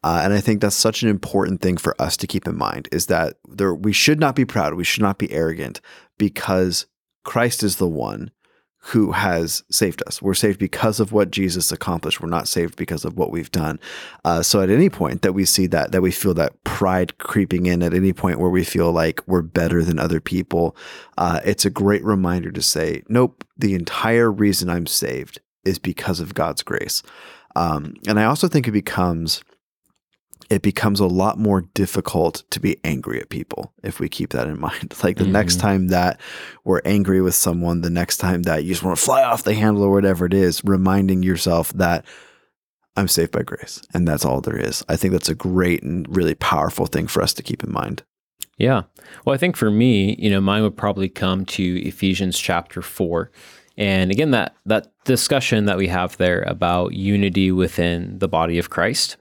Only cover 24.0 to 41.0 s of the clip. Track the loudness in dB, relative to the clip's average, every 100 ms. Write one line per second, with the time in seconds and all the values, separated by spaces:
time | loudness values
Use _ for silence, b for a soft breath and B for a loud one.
24 | 2 4 4 4 2 2 0 -2 -2 -4
25 | -2 -6 -10 -18 _ _ -4 -2 -4 -4
26 | -4 -4 -6 -4 -2 -4 -6 -6 -4 -6
27 | B B B B B -2 0 -2 -6 -8
28 | 0 2 2 2 2 2 2 -2 -2 0
29 | 0 0 -2 -4 _ _ _ _ _ _
30 | _ _ _ -20 -2 2 2 2 0 2
31 | 2 4 2 2 2 2 0 -2 -2 -2
32 | -2 0 0 0 _ -4 -2 -2 -4 -4
33 | -4 -8 -6 -10 -8 -10 -12 _ -12 -8
34 | -8 -6 -6 -4 -4 -4 -6 -8 -12 -2
35 | -2 0 2 2 2 0 2 2 2 2
36 | 2 -2 B B B B 0 0 2 2
37 | 4 4 4 2 0 0 0 0 0 -2
38 | -2 -2 0 0 0 -2 -2 -2 -2 0
39 | 2 2 2 0 0 2 2 4 4 4
40 | 4 2 2 4 4 2 2 4 4 4